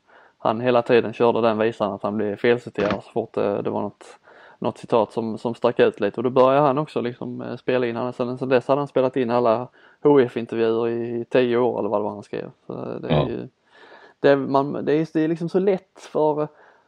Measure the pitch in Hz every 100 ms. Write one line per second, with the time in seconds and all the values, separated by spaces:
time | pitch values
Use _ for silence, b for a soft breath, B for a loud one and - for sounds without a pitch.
0 | b b b _ - 110 123 123 - 120
1 | 104 110 120 113 113 110 113 117 104 101
2 | 104 104 104 101 123 120 120 - 101 98
3 | - 120 113 - 104 104 107 107 104 -
4 | - - b b b b 120 - - 120
5 | 104 - 113 107 120 113 120 123 117 -
6 | 101 104 123 131 131 135 147 135 156 123
7 | 120 123 120 123 123 120 - 127 120 117
8 | 123 123 123 123 131 127 - 139 143 -
9 | 131 135 120 123 123 113 123 b b b
10 | 147 143 120 117 113 113 113 113 117 117
11 | 117 120 117 131 123 120 123 117 107 107
12 | 104 104 - - - - - - 123 120
13 | 123 147 135 123 123 _ b b b b
14 | b _ 143 139 127 135 139 120 135 147
15 | 160 160 156 165 170 190 190 185 - -
16 | - 147 151 147 151 b b b